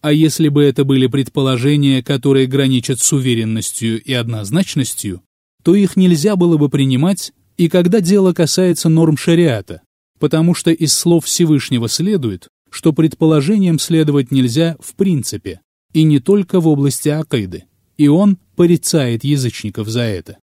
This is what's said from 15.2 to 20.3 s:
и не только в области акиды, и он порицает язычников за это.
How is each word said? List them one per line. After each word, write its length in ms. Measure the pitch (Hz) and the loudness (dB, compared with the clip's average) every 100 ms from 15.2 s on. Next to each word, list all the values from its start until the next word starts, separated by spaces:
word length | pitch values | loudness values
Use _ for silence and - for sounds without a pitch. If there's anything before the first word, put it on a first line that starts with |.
| 110 110 101 82 _ _ _ | -4 -10 -12 -14 _ _ _
и 100 | 160 | 0
не 140 | 156 147 | 4 2
только 380 | - 202 190 185 | 2 0 2 0
в 80 | 165 | 2
области 440 | 147 139 - 151 | 2 0 -2 -4
акиды, 540 | 147 156 127 95 82 - _ _ - | -4 -4 -4 -4 -10 -18 _ _ 0
и 100 | 147 | 2
он 300 | 156 202 185 _ - | 4 2 0 _ 0
порицает 680 | 175 175 - 165 127 117 | 2 2 0 -2 -2 -4
язычников 640 | 135 143 127 - 107 98 107 | -2 -2 -2 -6 -10 -8 -6
за 120 | 117 | -4
это. 380 | 117 95 - | -4 -6 -10